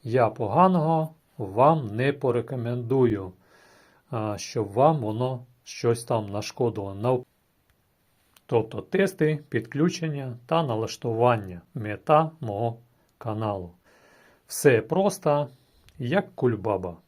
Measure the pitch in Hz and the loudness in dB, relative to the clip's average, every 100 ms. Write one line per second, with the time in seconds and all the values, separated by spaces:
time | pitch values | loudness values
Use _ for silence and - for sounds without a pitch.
0 | 117 127 113 - 107 131 185 180 156 165 | 0 2 2 2 0 4 4 4 2 0
1 | 156 - _ - 98 101 139 160 117 107 | -2 -8 _ -10 -6 4 4 4 0 -2
2 | 135 139 131 120 117 131 117 123 117 131 | -2 0 -2 -2 -4 -6 -4 -6 0 4
3 | 120 101 92 - _ _ _ _ _ _ | 4 2 -6 -14 _ _ _ _ _ _
4 | _ 117 107 101 - 120 98 101 147 156 | _ -6 -4 -6 -6 -6 -4 4 4 4
5 | 110 110 127 127 - _ - - 120 117 | -4 -4 -4 -6 -14 _ -20 -2 0 0
6 | - 117 104 101 101 - 120 104 98 98 | -2 -4 -2 -8 -8 -2 -2 -2 -10 -4
7 | 117 127 - _ _ _ _ _ _ _ | -2 -2 -4 _ _ _ _ _ _ _
8 | _ _ _ _ - 120 113 107 - 185 | _ _ _ _ -2 0 0 -10 -4 0
9 | 196 - 156 151 - - - 139 170 - | 0 2 -2 -2 -4 -6 -4 -2 -2 0
10 | 160 143 131 120 - 160 147 110 110 - | -6 -6 -10 -12 -2 -2 0 -2 -4 -6
11 | 123 113 123 117 95 87 _ - 107 104 | -4 2 4 4 -2 -14 _ -10 -8 -8
12 | - 151 160 - 117 101 117 117 _ _ | 4 4 4 -6 -8 -4 -4 -6 _ _
13 | _ _ 117 107 110 98 87 87 _ _ | _ _ -6 -4 -4 -4 -8 -16 _ _
14 | _ _ _ _ _ - 147 113 - 170 | _ _ _ _ _ 4 6 6 2 0
15 | 202 - 156 147 139 - _ _ _ - | 0 0 0 0 -2 -10 _ _ _ -10
16 | 123 185 196 - 123 107 101 95 92 85 | -2 -2 -2 0 0 0 -2 -4 -4 -12